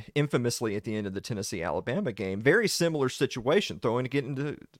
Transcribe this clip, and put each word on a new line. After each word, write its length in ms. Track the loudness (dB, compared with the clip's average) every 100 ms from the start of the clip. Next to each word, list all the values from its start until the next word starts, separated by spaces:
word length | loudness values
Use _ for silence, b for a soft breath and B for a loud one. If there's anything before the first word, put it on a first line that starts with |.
| -2
infamously 600 | 0 2 2 2 0 0
at 80 | -2
the 120 | -2 -2
end 100 | -2
of 80 |
the 60 | -4
Tennessee-Alabama 920 | -4 -4 -4 -2 0 0 0 -2 -2
game, 280 | -2 -2 0
very 260 | 4 4 4
similar 400 | 2 2 2 0
situation, 720 | 2 0 0 2 2 2 -2
throwing 240 | 0 0
to 40 | 0
get 160 | -2
into, 320 | -2 -4 -6 -8 -14